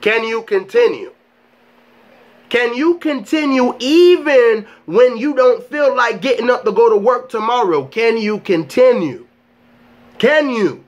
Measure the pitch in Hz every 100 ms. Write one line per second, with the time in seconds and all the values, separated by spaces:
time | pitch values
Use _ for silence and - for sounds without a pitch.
0 | 208 226 226 226 220 196 190 233 233 139
1 | 92 _ _ _ _ _ _ _ _ _
2 | _ _ _ _ _ 233 240 240 320 339
3 | 311 277 202 311 294 269 247 - 254 320
4 | 349 349 294 269 233 220 208 - - 180
5 | 254 226 269 262 254 233 - 294 285 254
6 | 240 202 196 233 233 247 220 196 233 214
7 | 202 247 240 226 220 247 214 156 135 214
8 | 226 226 214 214 - 175 160 - 254 240
9 | 165 117 - _ _ _ _ _ _ _
10 | _ _ 233 302 294 240 190 120